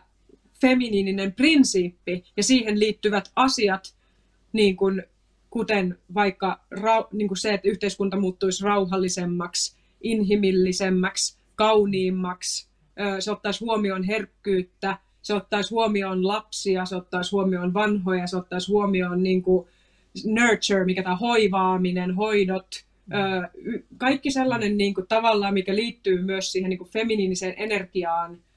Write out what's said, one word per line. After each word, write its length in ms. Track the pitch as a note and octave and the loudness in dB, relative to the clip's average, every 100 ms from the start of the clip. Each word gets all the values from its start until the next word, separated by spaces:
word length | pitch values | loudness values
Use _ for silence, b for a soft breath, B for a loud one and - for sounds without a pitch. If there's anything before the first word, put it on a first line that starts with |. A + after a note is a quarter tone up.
| _ _ _ _ _ _ | _ _ _ _ _ _
feminiininen 720 | C4 B3+ A#3+ G3+ G3 G3 G3 | 4 4 2 0 0 -2 -4
prinsiippi 920 | F#3+ D4 D4+ C4 F#3 F3 - - F3+ - - | 2 4 6 4 2 -2 -6 -8 -8 -6 -4
ja 60 | |
siihen 380 | G3+ B3+ G#3+ G#3 | 2 2 2 2
liittyvät 520 | G#3+ G3+ G#3+ G3+ - - | 2 2 0 0 -2 2
asiat, 600 | C4 B3+ G3+ F#3+ - _ _ _ _ _ _ | 2 2 0 0 -6 _ _ _ _ _ _
niin 240 | A3 G3+ F#3 | 2 4 4
kuin, 260 | G3 F#3+ - _ _ _ _ | 0 0 -6 _ _ _ _
kuten 480 | A#3 A3 G#3 F#3 F3 - | -6 -2 0 0 -6 -6
vaikka 460 | F#3 G3+ - F#3 - _ | 0 0 0 -4 -4 _
rau-, 340 | G3 G#3+ A3+ - | -4 2 2 0
niin 160 | G#3 G#3 | -4 -2
kuin 100 | F#3 | -2
se, 160 | A3 | -2
että 140 | G3+ G3+ | 0 0
yhteiskunta 520 | G3+ G3+ - G3 F#3+ | -2 -4 -2 -2 0
muuttuisi 440 | F#3 F#3 F#3+ F#3 | -2 0 -2 0
rauhallisemmaksi, 1120 | G3+ G3+ F#3 F#3+ F#3 F3+ F3 F3 F3 - - - _ _ | 0 0 0 0 -2 -2 -4 -4 -4 -6 -6 -10 _ _
inhimillisemmäksi, 1400 | A#3+ A3 G3 G#3 F#3+ F#3+ F#3 F#3 F#3+ F#3 F#3+ - - - _ | -2 0 2 2 4 2 2 0 0 2 0 -2 -6 -8 _
kauniimmaksi, 1120 | - A3 G#3+ G3+ F#3+ F#3 F#3 F3+ F3+ - - - _ _ - | 0 4 4 2 0 -2 -2 -6 -6 -8 -10 -12 _ _ -6
ö, 200 | G3 G3 | -6 -4
se 100 | G3+ | -4
ottaisi 340 | G3+ G#3 F#3+ | -4 -4 -4
huomioon 380 | A3+ G#3+ G3+ F#3+ | -2 0 0 -2
herkkyyttä, 960 | F#3 A3 G3+ _ G#3 F#3+ F3+ _ G3 F#3+ _ _ | -2 -4 -6 _ -2 -2 -2 _ -4 -4 _ _
se 120 | - | -4
ottaisi 360 | G#3 - G#3 G3 | -4 -2 -4 -2
huomioon 560 | A3+ A3+ G3+ F#3+ F#3 F#3 | 0 2 0 -2 0 0
lapsia, 580 | G#3+ - - G3 F#3 | -2 -6 -6 -2 -2
se 120 | F#3 F#3 | -2 -8
ottaisi 340 | - F3+ F3+ | -6 -6 -2
huomioon 440 | G3+ F#3+ F3+ F3+ | 0 0 0 -2
vanhoja, 520 | G3 G#3 G#3 F#3 F#3 F3+ | 0 0 0 0 -2 -2
se 100 | F#3 | -6
ottaisi 360 | - F3+ F#3 | -6 -6 0
huomioon, 500 | G#3 G3 F#3 F3+ F3+ | 0 2 0 0 0
niin 200 | F#3 F#3 | 2 2
kuin, 260 | F3+ F#3 b b b b b F#3+ | 2 2 b b b b b -8
nurture, 600 | A3 A3 A#3+ G3 - G3 | -2 2 4 2 2 2
mikä 180 | F#3 F#3 | 2 0
tää 140 | F#3 F3+ | -2 -2
hoivaaminen, 1000 | A#3+ A3+ G#3 F#3+ F#3 F#3 F3+ F3+ F3+ | 2 2 2 2 2 2 0 0 -2
hoidot, 680 | F#3 G#3+ G#3 F#3+ F#3+ - - - _ - | -2 0 2 2 -2 -6 -16 -18 _ -6
ö, 360 | G3+ G3 F#3 F3+ | -2 -2 -2 -6
y-, 280 | - G3+ A#3 - - | -10 -8 -8 -10 -2
kaikki 340 | B3+ C#4+ C#4+ | 0 0 -2
sellainen, 460 | C4+ C4 A#3 G#3 G#3 | 0 0 0 0 0
niin 180 | G3+ | 0
kuin, 120 | G3 - | -2 0
tavallaan, 480 | A3+ A3+ G#3 G3 | 2 4 2 2
mikä 200 | G3 F#3 | 0 0
liittyy 480 | G3 A#3 - F#3+ F3+ | -2 -2 -4 0 0
myös 300 | F#3+ F#3+ F#3+ | 0 -4 -4
siihen, 160 | F#3 F#3+ | -4 -2
niin 100 | F#3+ | -4
kuin, 120 | F3+ | -4
feminiiniseen 640 | A3 A3+ G#3+ F#3+ F#3 F#3 F3 | -4 0 0 0 -2 -4 -6
energiaan, 840 | G#3+ G3+ F#3 F#3 E3+ E3 E3+ E3+ _ | -4 -4 -2 -4 -2 -4 -4 -12 _